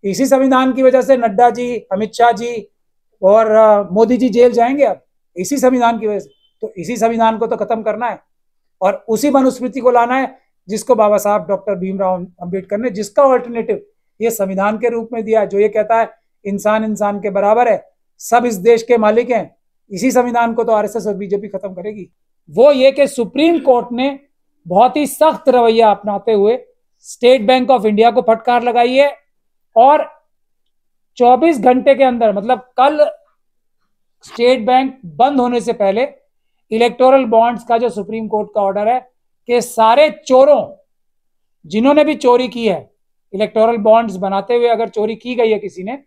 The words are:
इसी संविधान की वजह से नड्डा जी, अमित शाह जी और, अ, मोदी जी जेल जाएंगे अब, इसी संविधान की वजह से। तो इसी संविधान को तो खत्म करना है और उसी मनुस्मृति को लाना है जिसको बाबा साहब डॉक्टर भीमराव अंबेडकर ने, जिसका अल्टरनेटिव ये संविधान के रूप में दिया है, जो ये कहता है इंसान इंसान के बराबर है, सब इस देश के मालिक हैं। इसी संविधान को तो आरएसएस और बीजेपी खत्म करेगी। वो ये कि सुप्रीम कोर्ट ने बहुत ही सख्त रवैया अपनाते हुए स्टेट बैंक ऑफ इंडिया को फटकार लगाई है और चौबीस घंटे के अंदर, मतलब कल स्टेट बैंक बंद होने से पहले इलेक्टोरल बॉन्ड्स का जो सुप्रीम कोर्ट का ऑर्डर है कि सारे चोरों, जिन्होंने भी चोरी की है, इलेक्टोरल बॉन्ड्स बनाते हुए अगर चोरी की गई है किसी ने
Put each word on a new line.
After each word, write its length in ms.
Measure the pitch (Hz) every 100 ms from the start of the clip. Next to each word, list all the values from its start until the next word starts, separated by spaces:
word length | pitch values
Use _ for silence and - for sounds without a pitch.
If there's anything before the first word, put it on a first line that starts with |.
इसी 220 | 202 185 262
संविधान 480 | 262 262 262 262
की 100 | 262
वजह 180 | 262 254
से 160 | 254 262
नड्डा 320 | 233 196 240
जी, 280 | 240 247 240
अमित 360 | - 190 214
शाह 180 | 220 240
जी 360 | 208 240 233 202 _ _ _ _ _
और, 280 | 190 214 220
अ, 380 | 214 220 208 190
मोदी 260 | 185 220 240
जी 120 | 254
जेल 220 | 202 247
जाएंगे 320 | 233 233 277
अब, 180 | 254 180 _ _ _ -
इसी 200 | 185 277
संविधान 420 | 254 254 233 226
की 80 | 214
वजह 120 | 202
से। 100 | 202 _ _ _
तो 120 | 220 -
इसी 200 | 165 240
संविधान 400 | 226 233 226 220
को 100 | 226
तो 100 | 226
खत्म 240 | 208 220
करना 240 | 214 208 240
है 120 | 196 _ _ _ _ _ _
और 240 | 190 196 -
उसी 220 | 220 285
मनुस्मृति 500 | 277 262 254 247 277
को 120 | 240
लाना 240 | 240 240 262
है 220 | 262 262 _ _ -
जिसको 280 | 208 - 233
बाबा 220 | 208 208
साहब 300 | 208 208 175
डॉक्टर 280 | 190 - 190
भीमराव 480 | 185 190 190 185
अंबेडकर 540 | 180 _ 180 190 185 202
ने, 120 | 247
जिसका 340 | 196 214 -
अल्टरनेटिव 600 | 277 254 240 233 226 202 - _ _ _
ये 100 | 226
संविधान 460 | 226 190 190 202 220
के 120 | 240
रूप 200 | 233 226
में 100 | 233
दिया 160 | 220 220
है, 80 | 202
जो 120 | 196
ये 100 | 208
कहता 300 | 208 208 226
है 100 | 220 _ _ _ 202
इंसान 380 | 196 208 214
इंसान 360 | 220 208 208 208
के 100 | 202
बराबर 380 | 196 202 220 240
है, 280 | 202 - _ _ _
सब 280 | - 233 240
इस 100 | 208
देश 280 | 196 233
के 140 | 226 233
मालिक 320 | 214 220 240
हैं। 260 | 233 - _ _ _ _
इसी 200 | 196 247
संविधान 420 | 247 240 240 233
को 100 | 226
तो 80 | 233
आरएसएस 360 | 220 208 220 208
और 60 |
बीजेपी 340 | 202 202 202 202
खत्म 260 | 196 196
करेगी। 360 | 180 202 214 175 _ _ _ _
वो 220 | 156 277
ये 200 | 277 262
कि 160 | 269 269
सुप्रीम 520 | - 233 262 320 339
कोर्ट 280 | 277 247 214
ने 280 | 240 262 269 _ _ _ _ 165
बहुत 300 | 175 247 202
ही 100 | 277
सख्त 420 | - 311 220 -
रवैया 420 | 247 240 226 220
अपनाते 420 | 202 208 202 202
हुए 260 | 214 202 247 - _ _ _
स्टेट 420 | - - 240 262
बैंक 280 | 208 254 247
ऑफ 160 | 262 214
इंडिया 260 | 208 233
को 100 | 240
फटकार 420 | 220 220 - 240
लगाई 300 | 240 233 240
है 240 | 254 285 - _ _ _ _ _ 226
और 340 | 254 302 - _ _ _ _ _ _ _ _ _ _ -
चौबीस 420 | 240 254 320 285
घंटे 360 | 247 254 277 262
के 80 |
अंदर, 300 | 269 240 226
मतलब 260 | 202 208 247 - -
कल 260 | 269 302 294 - _ _ _ _ _ _ _ _ _ _
स्टेट 440 | - - 240 254 220
बैंक 340 | 254 269 - 175
बंद 340 | 151 254 285
होने 220 | 240 240
से 120 | 220
पहले 340 | 226 202 196 277 - _ _ _ _ _
इलेक्टोरल 540 | 220 240 233 262 269 247
बॉन्ड्स 380 | 226 233 240
का 140 | - 233
जो 120 | 240
सुप्रीम 380 | 214 202 220 220
कोर्ट 220 | 214 208 214
का 60 |
ऑर्डर 260 | 196 196 208
है 240 | 247 247 _ _ _ -
कि 140 | 240
सारे 480 | 240 - 220 247 302
चोरों, 760 | 302 - 254 277 269 - - _ _ _ _ _ _ _ _ 160
जिन्होंने 380 | 202 247 294
भी 120 | 294 294
चोरी 320 | 247 240 247
की 200 | 240 226
है, 240 | 165 120 _ _ _ _
इलेक्टोरल 440 | 190 208 220 220 233
बॉन्ड्स 380 | 214 226 233 185
बनाते 400 | 190 196 196 240
हुए 120 | 240
अगर 220 | 226 226
चोरी 260 | 214 214 226
की 200 | 240 240
गई 140 | 226
है 100 | 208
किसी 240 | 202 175
ने 120 | 185 277